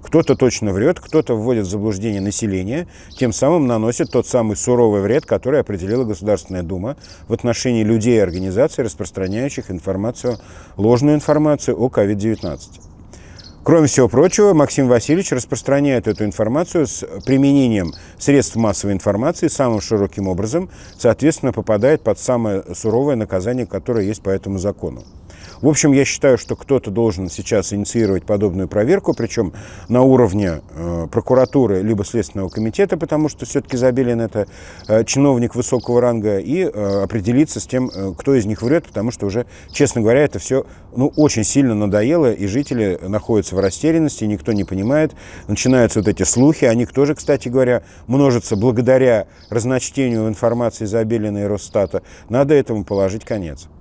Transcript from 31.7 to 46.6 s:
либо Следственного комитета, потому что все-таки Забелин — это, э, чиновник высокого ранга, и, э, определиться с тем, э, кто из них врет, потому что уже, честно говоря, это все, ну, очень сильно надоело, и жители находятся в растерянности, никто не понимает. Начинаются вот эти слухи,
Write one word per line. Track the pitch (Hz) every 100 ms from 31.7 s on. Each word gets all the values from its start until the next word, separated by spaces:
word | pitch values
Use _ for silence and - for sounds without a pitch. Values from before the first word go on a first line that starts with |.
| 95
либо | 104 107
Следственного | 98 117 98 101 95
комитета, | - 110 - 202 170
потому | 165 151 151
что | -
все-таки | - 143 - 127
Забелин — | 127 123 123 117
это, | 113 107 98 - - - -
э, | 110
чиновник | 110 135 143 123 117
высокого | 120 120 127 - 120
ранга, | 120 117 107 98
и, | 95 170
э, | 180 107 101 98
определиться | 98 117 98 123 151 110
с |
тем, | - 127 127
э, | 92 98 85
кто | -
из | 135
них | 101 104
врет, | 117 160
потому | - 104 113
что | -
уже, | 101 104 120 - -
честно | - 143 120
говоря, | 107 127
это | 147 101
все, | - 131 - - - 123
ну, | 135
очень | - 151 113
сильно | 101 143 135
надоело, | 104 104 104 117 170 131
и | 107
жители | 98 113 143 123 101 87
находятся | 92 104 - 110 -
в | 92
растерянности, | 98 - 151 165 151 -
никто | 107 104 -
не | 104
понимает. | 95 92 104 151 156 - - - -
Начинаются | 104 127 131 113 110
вот | 101
эти | 92
слухи, | 92 120 139 156